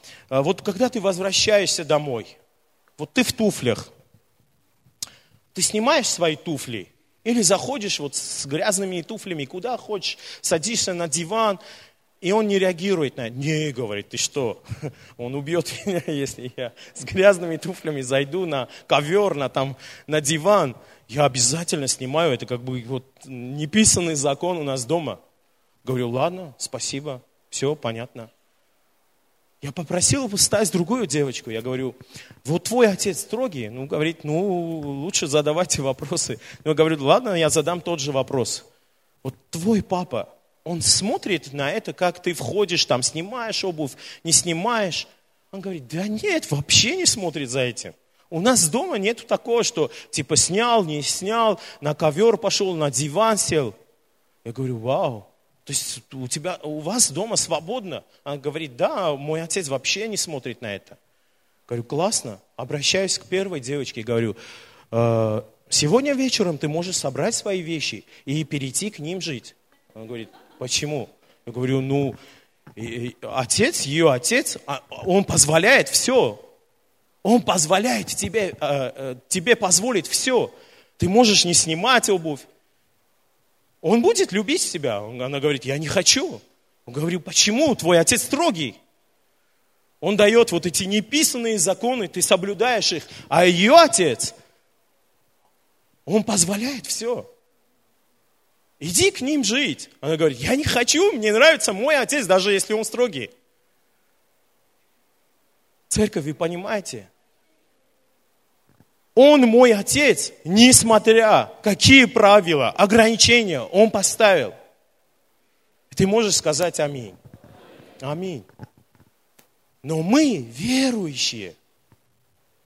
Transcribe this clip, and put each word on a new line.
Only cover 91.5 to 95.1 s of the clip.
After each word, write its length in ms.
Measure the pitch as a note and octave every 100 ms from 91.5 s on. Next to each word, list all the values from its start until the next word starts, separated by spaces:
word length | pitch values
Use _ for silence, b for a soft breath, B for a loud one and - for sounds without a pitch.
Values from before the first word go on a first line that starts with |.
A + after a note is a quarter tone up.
| G#3+
законы, 480 | E3+ F#3 A#3 B3+ F#3
ты 140 | F3+
соблюдаешь 720 | E3+ F#3+ G3+ F3+ A#3+ A#3 D#3
их, 140 | E3 - B B
а 180 | D3+ F3+
ее 300 | F3 G#3 D#4+
отец, 580 | D#4+ - E3 A2+ - - _ _ _ _ _ _ _